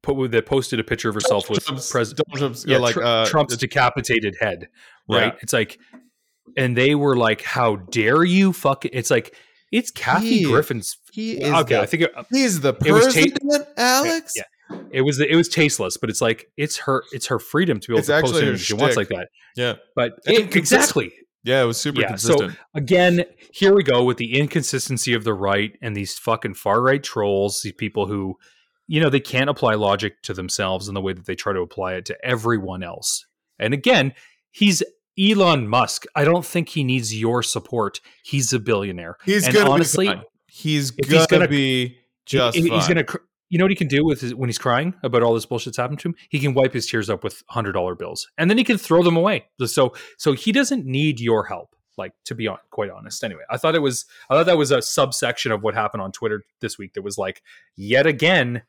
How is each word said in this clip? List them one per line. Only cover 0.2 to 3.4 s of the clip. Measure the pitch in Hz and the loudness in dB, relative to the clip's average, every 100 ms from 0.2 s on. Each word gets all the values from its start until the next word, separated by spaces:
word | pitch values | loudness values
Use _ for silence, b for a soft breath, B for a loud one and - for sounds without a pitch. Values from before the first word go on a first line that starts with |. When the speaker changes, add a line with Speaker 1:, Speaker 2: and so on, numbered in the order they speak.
| 131 | 0
Speaker 1:
that | 113 - | 0 2
posted | 135 127 120 | -2 0 -4
a | |
picture | 110 117 113 | -4 -4 -4
of | |
herself | 104 - 101 | -2 0 0
Speaker 2:
Donald | - 101 | 0 -4
Speaker 1:
with | - | -4
Speaker 2:
Trump's, | 139 - | -8 -4
Speaker 1:
pres-, | 127 113 | -2 -2
Speaker 2:
Donald | 139 156 139 | -4 -4 -2
Trump's, | 139 120 - | -4 -4 2
Speaker 1:
yeah, | 131 | 4
Speaker 2:
like, | 120 | 6
Speaker 1:
Tr-, | - | 4
Speaker 2:
uh, | 120 113 110 | 2 2 2
Speaker 1:
Trump's | 156 | 2